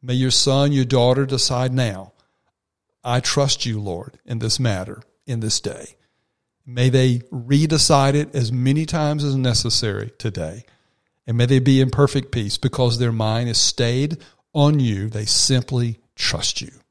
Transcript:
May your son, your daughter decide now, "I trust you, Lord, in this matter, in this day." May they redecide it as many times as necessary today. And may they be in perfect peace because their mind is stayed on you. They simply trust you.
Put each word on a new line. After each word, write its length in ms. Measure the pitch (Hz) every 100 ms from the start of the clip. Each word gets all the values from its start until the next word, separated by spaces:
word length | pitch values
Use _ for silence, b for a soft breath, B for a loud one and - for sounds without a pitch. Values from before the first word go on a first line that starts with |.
May 140 | 127
your 160 | 127 131
son, 400 | - - 135 143
your 140 | 139
daughter 420 | 127 131 120 127 135
decide 460 | 131 - 123 127
now, 400 | 127 120 95 95 _ _ _ _ _ _ _ _ _
"I 160 | 123 123
trust 480 | - - 139 - 123
you, 140 | 107
Lord, 380 | 104 87 - _
in 140 | - 117
this 220 | 110 -
matter, 420 | 123 95 95 101 - _ -
in 140 | 117
this 180 | 110 -
day." 380 | - - - _ _ _ _ _ _ _
May 240 | - 123 127
they 320 | 131 131 123 120
redecide 800 | 131 120 143 156 156 - 147 135
it 180 | 143 147
as 200 | 139 117
many 340 | 123 127 143 156
times 380 | 165 151 151
as 100 | 143
necessary 760 | 135 127 110 120 - 113 101 104 _
today. 480 | 113 95 80 98 - _ _ _ _ _ -
And 100 | 117
may 100 | 120
they 120 | 131
be 220 | 123 135
in 100 | 131
perfect 400 | - 143 139 -
peace 280 | - 101 -
because 400 | 127 - 123 117
their 140 | 120
mind 360 | 113 110 113 120
is 100 | 113
stayed 600 | - - 120 123 147 160 B B _
on 260 | 151 143 151
you. 300 | 123 98 107
They 160 | 110
simply 760 | 107 - - 131 117 127 120 113 _
trust 460 | - - - - -
you. 100 | - - _